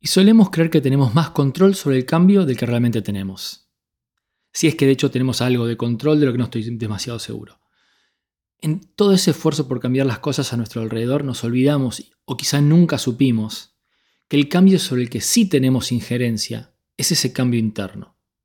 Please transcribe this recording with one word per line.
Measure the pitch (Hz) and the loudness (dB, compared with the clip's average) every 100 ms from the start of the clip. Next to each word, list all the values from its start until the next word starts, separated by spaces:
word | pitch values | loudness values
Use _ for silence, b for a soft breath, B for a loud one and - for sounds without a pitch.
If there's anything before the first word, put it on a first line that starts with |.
Y | - | 0
solemos | - 196 226 185 | 4 6 6 4
creer | 160 165 | 2 2
que | 160 | 2
tenemos | 131 139 131 | 2 2 2
más | 120 156 | 2 0
control | - 139 131 190 190 | 0 -2 4 2 2
sobre | 143 131 | 0 -2
el | 127 | 0
cambio | 165 180 202 165 | 4 4 4 2
del | 120 | -2
que | 117 | -2
realmente | 120 120 113 | 0 0 0
tenemos. | 98 101 95 95 - - _ _ _ _ _ _ _ _ _ - | -4 -6 -8 -10 -14 -16 _ _ _ _ _ _ _ _ _ -2
Si | 160 | -2
es | 143 | 2
que | 135 | 2
de | |
hecho | 135 143 | 2 0
tenemos | 127 131 127 | 0 -2 -2
algo | 123 123 117 | 0 0 -2
de | 117 | -4
control | 117 117 147 151 | -4 -4 0 2
de | 139 | 2
lo | |
que | 120 | 0
no | |
estoy | 127 117 110 117 | -4 -4 -8 -8
demasiado | 110 101 - 117 | -8 -8 -8 -10
seguro. | - 113 - _ _ _ _ _ _ _ _ _ _ _ | -10 -14 -14 _ _ _ _ _ _ _ _ _ _ _
En | 151 165 | -6 -6
todo | - - 202 | -8 0 2
ese | 190 185 | 4 2
esfuerzo | 151 220 - 131 | 0 -2 -2 -4
por | 127 | -4
cambiar | 123 131 135 | -2 0 0
las | 110 | -2
cosas | - 143 135 | -4 -4 -4
a | 120 | -6
nuestro | 113 120 | -6 -6
alrededor | 113 110 117 139 | -6 -4 -2 -2
nos | 143 123 | -4 -6
olvidamos, | 117 123 135 147 127 - - _ - | -4 0 2 2 -2 -6 -16 _ -12
o | 127 | -8
quizá | - 143 | -2 2
nunca | 147 165 170 135 | 4 6 4 2
supimos, | - 120 131 113 110 - - _ _ _ _ _ _ | -4 0 0 0 -4 -10 -18 _ _ _ _ _ _
que | 147 | -2
el | 143 | 0
cambio | 175 190 185 | 4 6 4
sobre | - 123 | 0 -4
el | 123 | -4
que | 120 | -6
sí | - 233 202 | -2 0 2
tenemos | 147 131 127 123 | 2 2 0 -2
injerencia | 120 - 120 120 110 - 113 - _ _ - | -6 -4 -4 -2 -4 -6 -10 -14 _ _ -8
es | - | -2
ese | 160 123 | -2 -2
cambio | - 123 120 | -2 0 0
interno, | 110 107 98 - - _ _ _ | -2 -4 -10 -10 -20 _ _ _